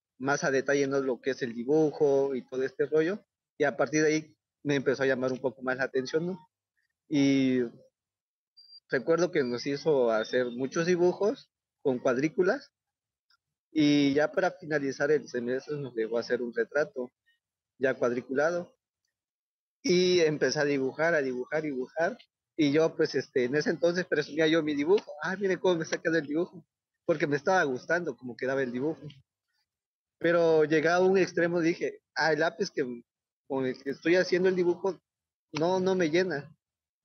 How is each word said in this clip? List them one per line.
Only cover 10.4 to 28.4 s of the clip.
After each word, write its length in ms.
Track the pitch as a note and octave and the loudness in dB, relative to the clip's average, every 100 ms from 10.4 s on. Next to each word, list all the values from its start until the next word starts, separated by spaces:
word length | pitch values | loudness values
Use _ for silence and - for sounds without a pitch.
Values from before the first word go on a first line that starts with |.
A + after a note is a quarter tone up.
| B2 | -2
muchos 380 | A#2+ C3 E3+ E3+ | -4 -6 -2 0
dibujos 680 | F3 F3 - G3+ C#4 - _ _ _ | 2 2 2 -2 -4 -12 _ _ _
con 180 | - B2+ | -4 0
cuadrículas. 720 | C#3 B2 D#3 E3+ F#3 C#4 - _ _ _ _ _ _ _ _ _ _ | 0 0 -2 0 0 0 -6 _ _ _ _ _ _ _ _ _ _
Y 420 | D#3 D3 D3 C#3 | 2 4 4 4
ya 180 | C#3 D3+ | 2 0
para 200 | - F3 | 0 -2
finalizar 600 | F3+ D#3+ D3+ C#3 B2 C#3+ | -2 -4 -4 -2 -2 0
el 160 | D3+ A#2 | 0 0
semestre 480 | B2 A#2+ C3 - D3 | -6 -4 -4 -4 -8
nos 180 | C3+ | -8
dejó 240 | A#2+ A2 A#2 | -6 -4 -4
hacer 240 | A2+ B2 | -2 -4
un 120 | A#2+ | -4
retrato 580 | A#2 A2+ C#3+ D#3 C3 B2 _ _ _ _ _ _ - | -4 -2 -2 -4 -6 -10 _ _ _ _ _ _ -4
ya 160 | C3 | -4
cuadriculado. 800 | A#2+ B2 B2 A#2+ C3 D#3 F3 F3 _ _ _ _ _ _ _ _ _ _ _ | 0 -2 -2 -4 -2 0 -2 -8 _ _ _ _ _ _ _ _ _ _ _
Y 380 | - F3+ F3+ F3+ | 0 2 4 4
empecé 400 | D#3 D3 C#3 D3+ | 2 2 0 0
a 40 | C#3+ | 0
dibujar, 480 | C#3+ C3 B2+ E3 | 0 -2 0 0
a 80 | E3 | 2
dibujar, 400 | C3+ B2 B2 D3+ | 0 -4 -4 -4
dibujar. 560 | D#3 B2+ B2+ D#3+ F3 A#3+ - _ _ - | -4 -6 -6 -2 -2 -4 -18 _ _ 0
Y 140 | D3 | 2
yo, 240 | D3 D#3+ D3 | 4 2 0
pues, 180 | D#3 C#3+ | -2 -2
este, 280 | - C3+ | -2 -2
en 120 | A#2+ D3 | 0 0
ese 140 | D#3 | -2
entonces 360 | E3+ E3+ F3 F3 | 0 0 0 -2
presumía 420 | D3 C#3 D3 D#3+ | -4 -4 0 2
yo 160 | E3 | 2
mi 100 | D#3 | 0
dibujo. 380 | C#3+ D3 G3+ - - | -2 2 2 0 -10
"Ah, 140 | D#3+ F#3+ | -8 -4
mire 240 | G3 F3 | -2 0
cómo 160 | F#3+ F3 | 0 0
me 80 | |
está 140 | D#3+ D#3+ | -2 -4
quedando 220 | E3 E3 | 0 -2
el 80 | C#3+ | -2
dibujo", 380 | D3+ F3+ E3+ - _ _ _ - | -4 -4 -8 -20 _ _ _ -4
porque 220 | D#3 D3+ | -2 0
me 80 | D3 | 0
estaba 260 | - F#3 | 2 2
gustando 520 | D3+ B2+ - E3+ E3 A#2+ | 2 -2 -2 -2 -2 -8
cómo 200 | B2+ | -12
quedaba 260 | A2+ | -6